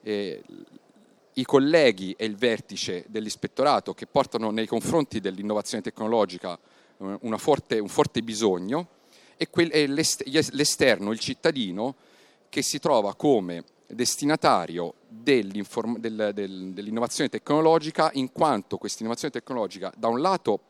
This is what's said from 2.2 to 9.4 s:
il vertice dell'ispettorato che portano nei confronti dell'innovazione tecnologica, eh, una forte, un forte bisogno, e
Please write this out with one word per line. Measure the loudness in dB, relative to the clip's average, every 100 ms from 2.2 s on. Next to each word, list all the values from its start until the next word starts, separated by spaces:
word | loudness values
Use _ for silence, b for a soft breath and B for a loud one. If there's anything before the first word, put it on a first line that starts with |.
il | -6 0
vertice | 0 0 -4 -8 -6 -6 -6
dell'ispettorato | -8 -8 -6 -8 0 2 2 0
che | -10 -2
portano | 0 0 0 -2
nei | -2 -2
confronti | -2 0 0 0 -4
dell'innovazione | -6 -6 -2 -2 -2 -6
tecnologica, | -8 -6 0 2 2 -2 -8 -10 b b b _
eh, | -10 -8
una | -6 -4
forte, | 0 0 0 -4
un | -2
forte | 0 0 0
bisogno, | -6 0 0 0 -2 -6 -6 b b b b
e | b